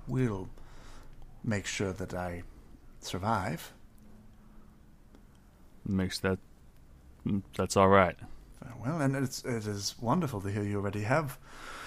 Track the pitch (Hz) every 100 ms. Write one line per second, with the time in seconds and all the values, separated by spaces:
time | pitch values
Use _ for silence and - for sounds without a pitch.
0 | - 131 123 98 92 - - - - -
1 | - - - - 113 104 - - 98 92
2 | 92 90 90 87 87 - - - - -
3 | - 92 101 110 92 165 - - - -
4 | - - - - - - - - - -
5 | - - - - - - - - - 95
6 | 92 - 95 92 - - - - - -
7 | - - - 101 - - 92 - 95 98
8 | 90 - - - - - - 117 107 165
9 | 135 139 131 - - 117 107 101 98 -
10 | 113 160 156 104 98 104 104 101 98 101
11 | 107 139 147 - - - - -